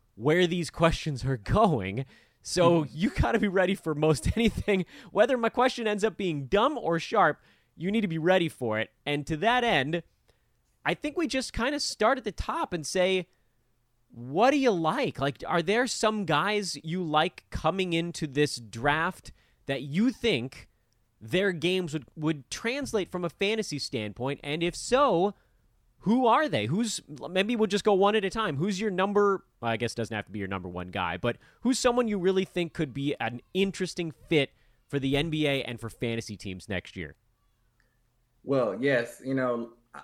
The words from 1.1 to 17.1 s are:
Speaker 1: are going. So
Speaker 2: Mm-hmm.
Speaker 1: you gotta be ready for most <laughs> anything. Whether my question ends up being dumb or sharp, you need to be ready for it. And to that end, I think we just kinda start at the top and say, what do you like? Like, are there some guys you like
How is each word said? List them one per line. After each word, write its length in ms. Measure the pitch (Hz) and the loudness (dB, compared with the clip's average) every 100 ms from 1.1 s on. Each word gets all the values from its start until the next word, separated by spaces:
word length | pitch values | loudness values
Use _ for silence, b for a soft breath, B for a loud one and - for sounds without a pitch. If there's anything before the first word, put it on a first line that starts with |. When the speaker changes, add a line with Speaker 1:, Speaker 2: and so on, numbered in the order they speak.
| 131 | -4
Speaker 1:
are 140 | 131 127 | -2 -4
going. 680 | 101 202 214 139 95 104 135 b b b | 0 4 4 2 -2 -4 -8 b b b
So 440 | - 175 170 170 139 | -4 4 6 6 2
Speaker 2:
Mm-hmm. 120 | 135 | -2
Speaker 1:
you 120 | 214 | -2
gotta 260 | - 240 226 | 0 2 2
be 100 | 202 | 2
ready 280 | 185 185 190 | 2 2 0
for 180 | 165 | -2
most 340 | 147 156 151 - | 2 4 4 2
<laughs> 40 | - | 2
anything. 520 | 226 - - 196 175 B B | 2 2 0 0 0 B B
Whether 260 | - 226 254 | 2 4 4
my 120 | 226 | 0
question 360 | - 254 - 220 | 2 2 2 -2
ends 180 | 208 | 0
up 140 | 214 - | 0 0
being 300 | 190 147 131 | -2 -2 0
dumb 320 | 196 262 285 | 4 4 2
or 180 | 160 165 | -2 -2
sharp, 420 | - 220 165 147 b b b - | 0 4 4 2 b b b -8
you 140 | 170 | -2
need 100 | 220 | 0
to 60 | 202 | 0
be 100 | 160 | 0
ready 320 | 160 185 165 | 4 4 2
for 300 | - 120 107 | -2 -2 -2
it. 100 | - _ - | -4 _ -4
And 220 | 147 143 | -4 -2
to 100 | 160 | -2
that 260 | 202 247 | 0 2
end, 380 | 240 165 135 165 - _ _ _ _ _ _ _ | 2 2 0 -4 -6 _ _ _ _ _ _ _
I 120 | 143 175 | -4 -4
think 200 | 302 359 | -4 -4
we 120 | 294 | -2
just 260 | 262 - | -2 -4
kinda 260 | - 240 294 | -2 -2 -2
start 380 | - - 226 262 | -4 0 2 2
at 60 | |
the 80 | 214 | -2
top 420 | - - 294 311 | -6 -6 -4 -4
and 140 | 175 147 | -6 -4
say, 400 | 190 180 185 170 _ _ _ _ _ _ _ _ 117 | 0 2 2 -4 _ _ _ _ _ _ _ _ -16
what 360 | 123 147 247 | -6 2 4
do 60 | 294 | 4
you 120 | 262 | 2
like? 500 | 180 160 240 226 - | 2 0 0 -2 -2
Like, 240 | 139 - - | -4 -4 -2
are 160 | 170 | -2
there 240 | 165 220 262 | 0 0 0
some 380 | - 214 214 175 | 0 0 0 0
guys 520 | 147 190 214 185 - | 0 0 -2 -4 -6
you 180 | 160 180 | -6 -4
like 440 | 170 | 0